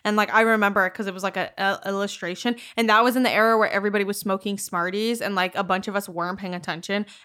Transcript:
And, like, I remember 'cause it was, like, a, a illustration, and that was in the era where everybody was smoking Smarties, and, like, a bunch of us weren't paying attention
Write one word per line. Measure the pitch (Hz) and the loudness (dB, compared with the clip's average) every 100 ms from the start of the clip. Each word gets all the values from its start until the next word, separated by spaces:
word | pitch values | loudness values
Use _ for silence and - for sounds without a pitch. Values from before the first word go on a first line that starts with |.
And, | 208 214 | -2 0
like, | 208 | 4
I | 220 | 4
remember | 226 220 202 202 185 | 4 4 4 2 0
'cause | - 196 | 0 -8
it | |
was, | 185 | -4
like, | 190 190 | -4 -4
a, | 185 - | -6 -2
a | 196 196 196 | -2 -2 -2
illustration, | 196 202 - 175 185 240 240 - - | -2 -2 -4 -8 -4 -2 -4 -6 -2
and | 226 | 4
that | 214 | 6
was | 247 247 | 4 4
in | |
the | 247 | 2
era | 175 220 220 | 4 4 4
where | 214 | 4
everybody | 202 202 202 | 2 0 0
was | 202 202 | -2 -4
smoking | 208 190 208 196 | -2 -4 -2 -6
Smarties, | - 180 175 196 226 233 | -4 -4 -2 -2 -2 -2
and, | 196 | -2
like, | 196 185 - | 0 -2 -2
a | |
bunch | 185 190 202 | 0 0 0
of | 202 | -4
us | 196 | -4
weren't | 170 175 185 | -6 -6 -4
paying | 190 | -6
attention | 180 175 160 - 202 208 - | -8 -6 -8 -4 -4 -4 -10